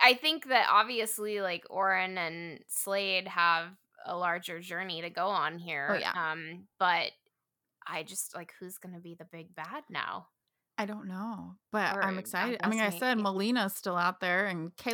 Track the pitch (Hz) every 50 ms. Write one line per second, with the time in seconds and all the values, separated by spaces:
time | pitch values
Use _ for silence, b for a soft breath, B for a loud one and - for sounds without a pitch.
0 | - 254 247 254 302 311 320 311 - 262 254 226 - - 185 208 220 233 247 226
1 | 220 220 - 214 208 214 208 202 196 180 175 175 - - - 190 190 190 190 185
2 | 185 190 185 185 170 160 165 170 170 165 143 - - - - - - 202 196 202
3 | 196 190 190 185 185 185 - 175 170 170 165 165 170 180 190 - _ _ _ -
4 | - - 180 175 180 170 170 180 180 180 170 170 180 185 170 175 190 185 165 165
5 | 170 170 170 170 180 202 196 170 147 156 165 170 175 170 147 143 139 147 202 -
6 | - - - 180 165 156 160 165 156 160 170 185 196 - _ - 190 180 170 170
7 | - - - _ _ _ _ _ _ _ _ _ _ _ _ _ - 151 170 160
8 | 160 185 190 - - - - 180 165 - - - 185 180 185 - - 180 175 170
9 | 180 170 170 170 165 - 170 165 165 - 180 160 156 175 240 302 - - - 139
10 | - - - - 175 _ _ _ _ _ _ _ _ _ _ - 208 202 208 214
11 | 214 185 185 185 214 233 214 180 170 175 185 - _ _ - 214 190 - 196 196
12 | 190 196 190 190 180 - - 180 208 247 233 - - 208 220 220 214 202 - 262
13 | 254 254 247 220 202 196 190 190 202 233 247 240 196 196 - - - 196 175 175
14 | 175 180 185 - 190 180 180 185 208 196 180 165 160 175 - - - 247